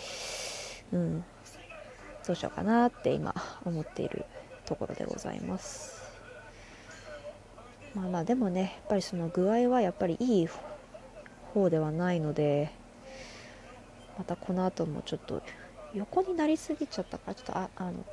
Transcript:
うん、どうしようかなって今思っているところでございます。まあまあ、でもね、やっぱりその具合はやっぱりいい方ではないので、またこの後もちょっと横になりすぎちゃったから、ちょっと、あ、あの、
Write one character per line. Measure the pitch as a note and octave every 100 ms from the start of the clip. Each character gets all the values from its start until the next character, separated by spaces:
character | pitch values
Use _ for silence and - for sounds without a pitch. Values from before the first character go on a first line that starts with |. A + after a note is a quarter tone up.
| - - - - - - - - -
う | F3+
ん、 | E3+ D#3+ F3 - - - - - - - - - -
ど |
う | F3
し |
よ | -
う | -
か |
な | F#3+ A#3 A#3+
っ |
て | - -
今 | C#3+ D3+ - - - -
思 | E3+
っ | D3+
て | -
い | -
る | - - - - - -
と | -
こ | -
ろ | -
で | G1+
ご | G1+
ざ | -
い | -
ま | - F#3
す。 | - - - - - - - - - - - - - - - D5 D5 - - - - - -
ま | G#3 F#3
あ |
ま | F3+
あ、 |
で | E3
も | B3+ G#3
ね、 | F3+
や | F#3
っ | - -
ぱ | G#3
り |
そ | - F3+
の | E3
具 | E3+ F#3
合 | A3+ B3
は | B3+
や | G3+
っ |
ぱ | F3 F#3
り | E3
い | B3+ G#3+
い | E3 - - - - - - - - - -
方 | G#3+ F#3+
で | D#3+
は | D#3
な | D#3 F3+
い | F3
の | D3+
で、 | D3 D3 C#3+ D3+ - - - - - - - - - - - - - - -
ま |
た | F3+ F3
こ | -
の | F3+ F#3
後 | - D#3+
も | C#3+
ち | -
ょ | -
っ |
と | - - - - - - -
横 | G#3 G#3 -
に | F#4
な | F4 D4+
り | D#4
す | - D4+
ぎ | D4
ち | -
ゃ |
っ | F3+
た | -
か | -
ら、 | F#3+
ち |
ょ |
っ | -
と、 | -
あ、 | F#3 -
あ | F3+
の、 | F3 F#3